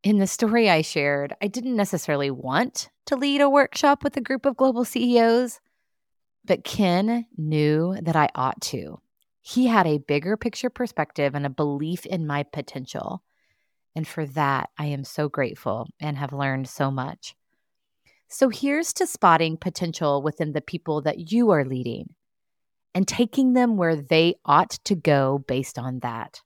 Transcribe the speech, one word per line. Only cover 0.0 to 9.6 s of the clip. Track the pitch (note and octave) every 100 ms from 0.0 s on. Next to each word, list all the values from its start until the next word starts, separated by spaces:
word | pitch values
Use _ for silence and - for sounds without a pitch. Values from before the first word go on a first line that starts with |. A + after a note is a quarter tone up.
In | G3 G#3+
the | F#3+
story | - A3 A#3 A3
I | D#3+
shared, | D#3 D#3+ C#3+ C#3+ C#3+ -
I | G#3
didn't | A#3+ B3 A3+
necessarily | G3 E3 - C#3+ C#3
want | B2+ C3 C#3+ B3+ - - _ -
to | C4+
lead | C#4+ C#4+
a | C#4+
workshop | C#4+ C4+ - C#4+ C#4+
with | D4+ C#4
a |
group | A3+ C4
of | C#4 A#3+
global | C4 A#3
C | A#3+ A#3+ A#3+ A#3+
E |
Os, | A3+ A#3 B3 - _ _ _ _ _ _ _ _
but | - F3+
Ken | - - F#3+ F3 G#3+ A#3+ A3+ -
knew | D#3 D#3 D3+ D3+ E3+ G3
that | E3 D#3+
I | C#3+
ought | - C3 -
to. | - B2 D2+ - _ _ _ _
He | - B3